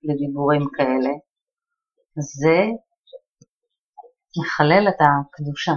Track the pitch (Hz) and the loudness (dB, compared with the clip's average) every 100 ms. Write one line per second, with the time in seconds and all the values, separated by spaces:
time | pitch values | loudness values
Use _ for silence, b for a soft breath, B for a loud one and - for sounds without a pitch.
0 | 151 147 143 139 143 147 143 - 135 131 | -4 -4 -4 -2 0 2 0 -2 -2 0
1 | 131 147 _ _ _ _ _ _ _ _ | -2 -4 _ _ _ _ _ _ _ _
2 | _ - 147 139 151 165 214 226 _ _ | _ -10 -10 -2 2 2 2 -4 _ _
3 | _ - _ _ _ _ _ _ _ - | _ -20 _ _ _ _ _ _ _ -20
4 | - _ _ - 151 - 147 180 208 180 | -20 _ _ -8 -6 0 4 4 2 2
5 | 147 143 143 - 147 147 - | 2 2 -2 -10 -10 -6 -4